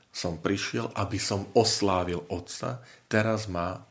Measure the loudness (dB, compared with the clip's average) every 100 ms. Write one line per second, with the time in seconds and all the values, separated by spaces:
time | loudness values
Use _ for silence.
0 | _ -6 -4 -2 0 0 0 -2 -2 -2
1 | -2 -2 -2 -2 2 4 6 4 4 4
2 | 2 -2 -4 -6 -6 -8 -6 -8 -12 -20
3 | -2 2 2 0 -2 -2 -2 -4 -12